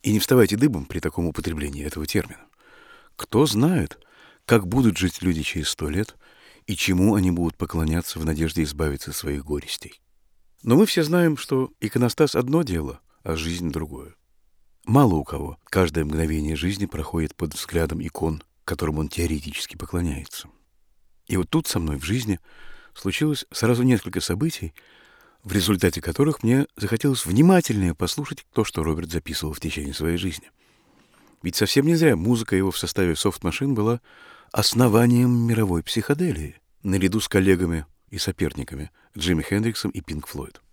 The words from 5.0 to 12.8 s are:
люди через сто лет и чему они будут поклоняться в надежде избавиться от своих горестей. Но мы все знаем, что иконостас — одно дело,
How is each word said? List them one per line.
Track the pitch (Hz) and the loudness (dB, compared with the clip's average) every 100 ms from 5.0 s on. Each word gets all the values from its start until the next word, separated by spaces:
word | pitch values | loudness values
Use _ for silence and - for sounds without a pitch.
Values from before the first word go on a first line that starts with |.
| 92 - | -2 0
люди | 90 80 | -2 0
через | 76 80 76 | -2 -4 -4
сто | - 78 | -4 -4
лет | 85 107 - _ _ - _ - | -2 -4 -8 _ _ -20 _ -8
и | 92 | -4
чему | - 90 101 | 0 4 4
они | 104 92 | 4 2
будут | 87 85 - | 2 -2 -2
поклоняться | - 82 78 82 - 80 | -4 -2 0 0 -2 -4
в | |
надежде | 78 76 80 82 | -2 0 0 0
избавиться | 73 73 78 71 - | -2 -2 -2 -2 -8
от | - | -8
своих | 73 71 | -6 -6
горестей. | 69 73 - - - - _ _ _ _ _ _ | -4 -6 -6 -12 -12 -20 _ _ _ _ _ _
Но | 117 131 | 4 6
мы | 208 | 6
все | - | 2
знаем, | 151 175 170 147 | 2 2 2 0
что | - 131 131 _ | -2 -2 -2 _
иконостас — | 104 117 123 - 151 | -4 0 0 2 2
одно | - 123 156 | 2 2 0
дело, | 143 85 | 0 -2